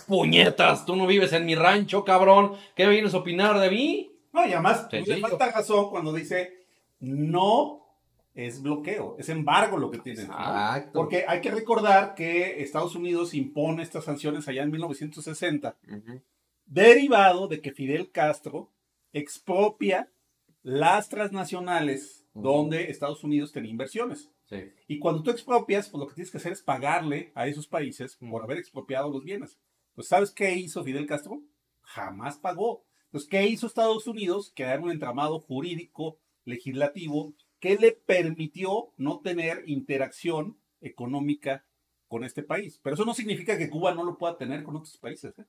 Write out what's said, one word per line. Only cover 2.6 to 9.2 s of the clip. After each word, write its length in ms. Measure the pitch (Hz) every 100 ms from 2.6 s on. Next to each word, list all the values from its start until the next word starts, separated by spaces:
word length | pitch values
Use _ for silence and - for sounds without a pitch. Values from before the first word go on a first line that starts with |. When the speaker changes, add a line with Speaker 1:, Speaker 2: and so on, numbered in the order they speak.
| -
Speaker 1:
¿Qué 120 | - 202
vienes 260 | 208 208
a 40 | 180
opinar 400 | 180 175 208 202
de 120 | 190
mí?" 420 | 208 302 403 - _ _
Speaker 2:
No, 140 | 320 349
y 60 |
además, 300 | 254 180 233
no 60 | - 107
le 60 |
Speaker 1:
Sencillo. 240 | - 165 208
Speaker 2:
falta 220 | 170 240
razón 400 | 220 - 208 202
cuando 220 | 185 156
dice, 540 | 160 160 185 180 - _ _ _ -
"No 840 | 131 139 156 170 196 240 294 - _ _ _ _ _
es 280 | - 120 135
bloqueo, 540 | 139 151 175 202 95
es 100 | -